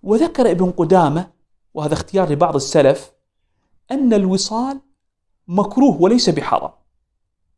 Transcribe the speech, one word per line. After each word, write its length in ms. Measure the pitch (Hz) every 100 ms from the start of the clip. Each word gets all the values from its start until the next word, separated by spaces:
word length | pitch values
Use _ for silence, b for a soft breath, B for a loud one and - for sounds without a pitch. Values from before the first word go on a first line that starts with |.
وذكر 480 | 190 220 320 - 240
ابن 200 | 175 185
قدامة، 640 | 180 160 185 156 156 185 _ _ _ _
وهذا 200 | 151 151
اختيار 380 | 156 - 190 175
لبعض 220 | 143 170
السلف، 580 | 143 135 165 135 - - _ _ _ _ _ _ _ _
أن 220 | 269 262
الوصال 680 | 214 190 190 - 220 262 277 _ _ _ _ _ _ -
مكروه 540 | 180 202 247 277 156
وليس 280 | 180 240 -
بحرام. 420 | 147 - - - _ _ _ _ _ _ _ _